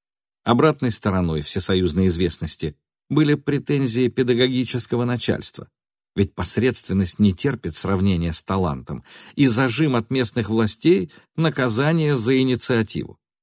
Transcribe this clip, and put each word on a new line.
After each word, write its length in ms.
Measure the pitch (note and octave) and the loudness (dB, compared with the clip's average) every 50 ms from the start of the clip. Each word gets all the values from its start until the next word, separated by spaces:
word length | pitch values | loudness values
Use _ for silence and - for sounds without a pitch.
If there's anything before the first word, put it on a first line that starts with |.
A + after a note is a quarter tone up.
| _ _ _ _ _ _ _ _ - | _ _ _ _ _ _ _ _ -2
Обратной 460 | A2+ A#2 A#2+ D3 D#3 D3 - C3+ A#2+ | 0 4 4 4 4 4 2 0 -2
стороной 520 | G#2+ - - G#2+ F#2+ F#2 F2 E2 D#2+ D2+ D2 | -2 0 0 0 0 2 2 0 -2 -2 -4
всесоюзной 640 | - - F#2+ - - F#2+ F#2 F2+ E2+ D2+ F#2 F#2 | -4 -4 -4 -2 0 0 2 2 2 2 2 2
известности 680 | F#2 E2+ E2 F2+ E2 - - D#2+ D#2 - - D#2+ D2+ - _ _ _ _ _ _ - | 2 2 2 0 -2 -2 -4 -6 -8 -6 -6 -6 -8 -8 _ _ _ _ _ _ -2
были 260 | C#3 D3 D#3 D3+ D3 | 2 2 4 4 2
претензии 720 | D3 - - C#3+ C3+ - - D3 C#3 C3+ A#2+ A2 B2+ B2+ | 0 0 -2 -2 -2 -2 -2 -2 0 0 0 0 2 0
педагогического 960 | A#2+ - - B2+ A#2+ B2 A#2 B2+ C3 C3 B2+ B2+ - - B2 - - - A#2+ A#2+ | 0 2 0 0 2 2 2 2 2 0 0 -2 -2 -2 -4 -2 -2 -2 -2 0
начальства. 640 | A#2+ A#2+ A#2 - - F#2+ - - - - - - - _ _ _ _ _ _ _ _ - | -2 -2 -2 -2 -2 -4 -4 -6 -8 -10 -12 -14 -20 _ _ _ _ _ _ _ _ -2
Ведь 180 | - G2+ - - | -2 -2 -2 -2
посредственность 880 | - F2+ - - G#2+ A2+ B2+ - - - - F#2+ F#2+ F#2+ F2 - - | -4 -4 -2 0 0 0 0 0 -2 -4 -2 -2 0 0 0 0 2
не 140 | G#2+ G2+ F2+ | 2 2 2
терпит 420 | - - C#3+ - - - F2 D#2 | 0 -2 -4 -4 -4 -6 -6 -6
сравнения 580 | - - F2+ G2 F#2 F#2+ G2 F#2 E2 E2+ E2+ D#2 | -4 -2 -2 0 0 2 2 0 0 0 -2 -4
с 80 | - | -4
талантом, 640 | - - F#2+ G2 F#2 D#2 C#2 B1+ B1 - D2 A#1+ - - - - - - - | -4 -2 -2 -2 -2 -2 -4 -6 -8 -10 -12 -12 -14 -16 -20 -20 -20 -8 -2
и 100 | - C#3+ | 2 2
зажим 500 | C3 G#2+ A#2 C3+ B2+ A2 B2 D#3+ D3 B2+ | 2 4 2 2 0 0 0 0 0 0
от 140 | A#2 A2 - | 0 -2 -2
местных 400 | C3+ C3 B2 A2+ - B2+ G#2+ G2 | -2 -2 -2 -2 -2 -4 -2 0
властей — 640 | A2 A2+ A2+ G#2+ - - - D#3+ F#3 G3 F3+ D#3 - - - _ _ | 0 0 0 0 -2 0 2 2 2 2 0 -4 -12 -20 -20 _ _
наказание 800 | - E3 D#3 - - B2+ B2 G#2+ A#2 C#3+ D3+ E3 E3 D#3 D3 C#3+ | -2 -2 0 0 0 0 0 0 0 0 2 2 2 2 0 0
за 240 | A#2+ G#2 A#2+ C3+ C3 | 0 2 2 2 2
инициативу. 800 | C3 C3 B2+ A2+ - - B2+ A2+ A2 - - D2+ A1+ G#1 - _ _ _ _ _ | 2 2 0 0 0 0 0 0 0 -2 -4 -8 -8 -10 -14 _ _ _ _ _